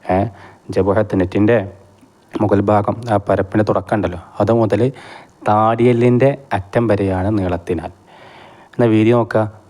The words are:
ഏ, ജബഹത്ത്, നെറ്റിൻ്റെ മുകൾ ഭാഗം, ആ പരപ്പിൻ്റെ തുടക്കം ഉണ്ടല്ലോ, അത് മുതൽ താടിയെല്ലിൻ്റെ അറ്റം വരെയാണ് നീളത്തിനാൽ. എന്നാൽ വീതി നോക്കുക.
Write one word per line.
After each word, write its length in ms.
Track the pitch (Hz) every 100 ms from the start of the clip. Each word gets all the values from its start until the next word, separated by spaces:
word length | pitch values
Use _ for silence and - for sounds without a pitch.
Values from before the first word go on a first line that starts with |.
| -
ഏ, 20 | 92 113 - - - -
ജബഹത്ത്, 400 | - 92 92 95 95
നെറ്റിൻ്റെ 360 | 92 104 107 117 98 - - _ - _ _ -
മുകൾ 180 | 101 101 101
ഭാഗം, 260 | 104 101 104 117
ആ 40 | 104 -
പരപ്പിൻ്റെ 360 | 98 95 107 104
തുടക്കം 260 | 98 92 110
ഉണ്ടല്ലോ, 240 | 92 87 - -
അത് 120 | 104 117
മുതൽ 200 | 110 104 123 143 - - - _ -
താടിയെല്ലിൻ്റെ 840 | 107 110 117 120 120 123 123 135 139 - 101
അറ്റം 280 | - 120 120
വരെയാണ് 380 | 101 98 92 95 110
നീളത്തിനാൽ. 540 | 92 87 - 87 80 - _ - - - - - -
എന്നാൽ 180 | - 120
വീതി 180 | 110 110 120
നോക്കുക. 260 | 113 113 107 -